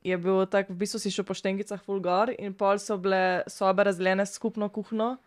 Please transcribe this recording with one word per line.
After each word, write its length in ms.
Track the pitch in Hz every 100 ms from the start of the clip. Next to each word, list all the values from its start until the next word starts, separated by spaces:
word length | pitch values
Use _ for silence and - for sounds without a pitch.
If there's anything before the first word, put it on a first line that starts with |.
je 160 | 185 180
bil 280 | 180 190
tak, 240 | 190 202 196
v 80 | 175
bistvu 220 | 208 220
si 100 | 208
šel 160 | 190
po 80 | 190
štengicah 460 | 190 196 196 208 196
ful 200 | - 196
gor 300 | 175 185 233
in 220 | - 202
pol 240 | 190 196 202
so 200 | 202 202
bile 460 | 190 190 185 180
sobe 380 | - - 190 190
razdeljene 400 | 202 180 185 190
s 120 | 202
skupno 340 | - 226 214 208
kuhinjo, 480 | 214 - 220 226 262